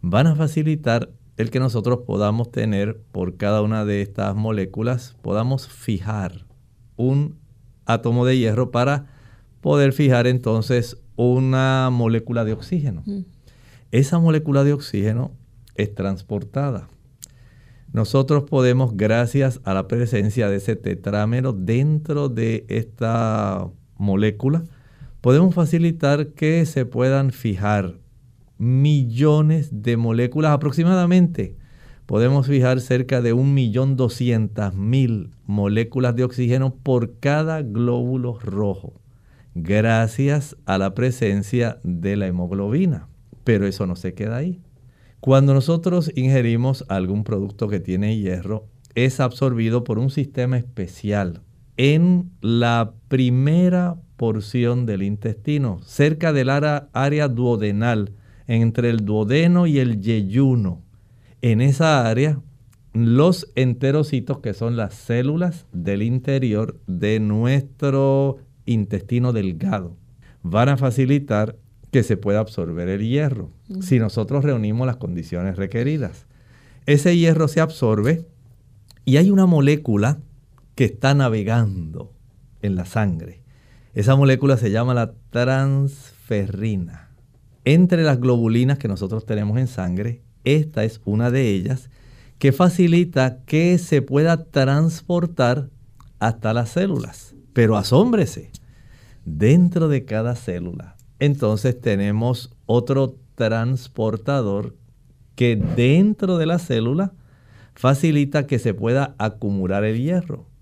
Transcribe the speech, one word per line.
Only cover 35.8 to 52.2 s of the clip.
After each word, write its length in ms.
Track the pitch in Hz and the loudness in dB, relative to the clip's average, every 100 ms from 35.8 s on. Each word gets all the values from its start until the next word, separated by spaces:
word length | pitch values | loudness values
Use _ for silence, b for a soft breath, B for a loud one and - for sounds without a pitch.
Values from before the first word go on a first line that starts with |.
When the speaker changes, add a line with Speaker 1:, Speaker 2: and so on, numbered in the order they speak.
| 113 131 123 117 | -2 0 0 0
Speaker 1:
de 80 | |
oxígeno 500 | 127 123 123 127 131 | -2 -2 0 0 -2
por 460 | - 139 127 120 - | -4 -2 0 -2 -4
cada 420 | 139 147 160 160 | -2 0 -2 -4
glóbulo 800 | 131 104 120 120 123 131 123 110 | -4 -2 -2 -2 -2 -4 -6 -8
rojo, 540 | 104 98 104 92 - - _ b b b b 87 | -8 -4 -4 -4 -12 -20 _ b b b b -10
gracias 1000 | 82 104 110 113 113 113 139 147 139 - - | -2 0 2 2 0 0 0 0 -4 -14 -4
a 120 | 95 | -2
la 160 | 95 | -2
presencia 840 | 98 127 123 113 101 101 123 117 - | -2 -2 0 -2 -2 -2 -2 -2 -4
de 320 | 87 87 95 101 | -8 -6 -4 -2
la 120 | 98 | -2
hemoglobina. 800 | 90 90 98 98 135 185 117 - - - - | -4 -4 -4 -2 0 0 -2 -10 -20 -20 -8
Pero 240 | - 110 98 | 0 2 0
eso 200 | 92 95 | -4 -6
no 80 | 90 | -6
se 180 | 95 | -10
queda 240 | 90 107 117 | -8 -6 -6
ahí. 240 | 170 180 - _ b b b b | -6 -8 -14 _ b b b b
Cuando 340 | - 135 139 | 2 4 6
nosotros 580 | 135 131 165 165 175 156 127 | 4 2 0 0 0 -2 -2
ingerimos 680 | 131 135 117 117 131 131 - | 2 2 2 0 0 -2 -4
algún 360 | 95 92 101 98 | -4 -2 -4 -4
producto 420 | 101 98 101 107 | -4 -6 -6 -4
que 140 | 101 | -4
tiene 360 | 92 92 104 110 | -4 -2 -2 -2
hierro, 500 | 98 90 92 110 - _ _ | -2 -4 -6 -8 -10 _ _
es 260 | - 127 127 | -2 -2 0
absorbido 640 | 127 - 135 117 113 120 | -4 0 -2 0 0 0
por 160 | 120 110 | -2 -2
un 120 | 135 | -2
sistema 460 | 147 131 - 127 127 | -2 -6 -4 -2 -2
especial 840 | 123 - 90 - 104 104 92 82 - _ - - | -4 -8 -10 -8 -4 -2 -4 -8 -18 _ -14 0
en 560 | 135 151 175 180 | 2 4 4 2